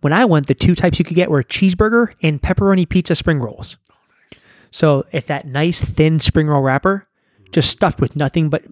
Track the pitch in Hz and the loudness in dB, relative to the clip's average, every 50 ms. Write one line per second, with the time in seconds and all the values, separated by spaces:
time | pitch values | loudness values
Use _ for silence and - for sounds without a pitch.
0 | - 143 151 190 254 226 165 151 143 - 139 - - - 180 - - 180 143 - | -2 0 2 2 4 4 2 2 2 0 0 2 2 2 2 2 2 0 0 0
1 | 165 - 170 175 180 - 160 139 123 - - - 196 190 180 - 214 214 226 233 | -2 0 0 0 0 2 0 0 -2 -2 -2 0 0 2 2 2 0 2 2 2
2 | 240 220 - _ - 160 151 139 - - 185 - 196 196 196 185 175 - - 185 | 0 0 -2 _ -2 -2 -2 -2 -2 -2 -2 0 2 2 2 2 0 0 0 0
3 | 170 - 170 - - - 160 143 120 107 - - - - - - _ _ _ _ | 0 0 -2 -2 0 0 -2 -2 -2 -6 -8 -12 -14 -16 -16 -18 _ _ _ _
4 | _ _ _ _ _ _ - - _ _ _ _ _ _ - - - 156 143 135 | _ _ _ _ _ _ -20 -20 _ _ _ _ _ _ -4 0 2 2 2 0
5 | - - - 151 - - 151 143 - 147 127 143 156 170 170 - - - - - | -2 -4 -6 -6 -4 -4 -6 -6 -8 -6 -4 -2 -2 -2 -2 -2 -4 -4 0 0
6 | 156 160 160 156 - - - 160 156 151 147 143 135 135 131 139 - 185 196 196 | 2 2 2 2 0 0 0 0 0 2 0 0 0 0 0 0 0 -2 -2 -4
7 | - _ _ _ _ _ _ _ _ _ - 170 - - - - - 180 - - | -6 _ _ _ _ _ _ _ _ _ 0 0 0 0 0 0 0 0 0 0
8 | - - - 147 147 - - 175 160 151 143 143 - - | -2 -2 -2 -2 -4 -2 0 0 0 0 -2 -4 -6 -10